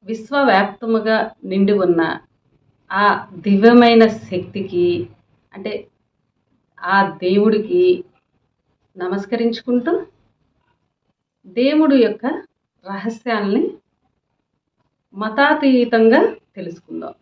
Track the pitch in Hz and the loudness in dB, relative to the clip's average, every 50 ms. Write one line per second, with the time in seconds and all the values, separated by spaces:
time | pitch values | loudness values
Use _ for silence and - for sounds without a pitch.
0 | _ 196 226 220 - - 269 285 277 247 202 190 202 196 - - - 226 226 220 | _ -10 -12 -12 -10 -6 -2 0 2 2 2 2 2 0 -6 -10 -6 -2 -2 -2
1 | 214 220 220 220 220 220 - _ - 190 190 196 196 196 208 202 185 175 175 165 | 0 0 -2 -2 -2 -4 -10 _ -12 -6 -2 0 2 2 2 0 2 0 0 0
2 | 165 160 - - _ _ _ _ _ _ _ _ _ _ _ _ _ _ 185 190 | 0 -4 -4 -8 _ _ _ _ _ _ _ _ _ _ _ _ _ _ -4 0
3 | 208 208 - - - - - 175 - 208 202 196 208 233 240 240 240 233 233 226 | 0 0 0 -2 -6 -14 -20 -8 -2 0 0 4 4 6 6 8 6 6 6 6
4 | 226 220 - - - - 185 180 180 - - 202 196 - 190 175 175 175 175 170 | 4 4 2 -4 -12 -10 -8 -8 -8 -8 -10 -12 -10 -6 -2 -2 0 0 0 -2
5 | - - - _ _ _ _ _ _ _ - 196 190 214 208 - - _ _ _ | -6 -10 -14 _ _ _ _ _ _ _ -20 -14 -12 -12 -12 -12 -14 _ _ _
6 | _ _ _ _ _ _ _ _ _ _ _ _ _ _ _ - - 175 190 196 | _ _ _ _ _ _ _ _ _ _ _ _ _ _ _ -14 -6 -2 0 0
7 | 190 175 156 - 180 180 190 202 208 220 208 214 208 - 359 359 359 359 - - | 0 0 -4 -4 -4 0 2 2 2 2 0 0 -2 -2 0 2 2 2 2 0
8 | - _ _ _ _ _ _ _ _ _ _ _ _ _ _ _ _ _ _ 190 | -4 _ _ _ _ _ _ _ _ _ _ _ _ _ _ _ _ _ _ -12
9 | 180 180 190 202 196 - 240 226 233 233 226 - - - 247 247 233 320 359 370 | -8 -8 -8 -8 -8 -8 -6 -4 -4 -4 -4 -6 -6 -4 -4 -2 -2 -2 -4 -4
10 | 370 - _ _ _ _ _ _ _ _ _ _ _ _ _ _ _ _ _ _ | -6 -10 _ _ _ _ _ _ _ _ _ _ _ _ _ _ _ _ _ _
11 | _ _ _ _ _ _ _ _ _ 190 180 226 247 269 302 302 311 294 277 269 | _ _ _ _ _ _ _ _ _ -12 -4 -2 0 0 2 2 2 4 4 4
12 | 233 208 208 - - 262 320 403 - _ _ _ _ _ _ _ _ 190 196 196 | 4 2 0 -4 -6 -8 -8 -8 -12 _ _ _ _ _ _ _ _ -14 -12 -8
13 | 190 226 226 - _ 254 226 214 202 196 196 254 370 - - - _ _ _ _ | -8 -8 -10 -8 _ -6 -4 -4 -2 -2 0 0 -2 -2 -6 -10 _ _ _ _
14 | _ _ _ _ _ _ _ _ _ _ _ _ _ _ _ _ _ _ _ _ | _ _ _ _ _ _ _ _ _ _ _ _ _ _ _ _ _ _ _ _
15 | _ _ _ 196 208 214 214 269 277 294 311 302 294 269 262 247 240 233 - 226 | _ _ _ -8 -8 -6 0 0 2 2 2 2 2 2 4 2 2 2 2 4
16 | 226 226 233 302 415 440 - - _ _ _ 196 175 170 170 - _ _ 165 165 | 4 4 4 4 2 2 -2 -6 _ _ _ -16 -14 -14 -14 -18 _ _ -14 -12
17 | 165 - - _ | -12 -14 -16 _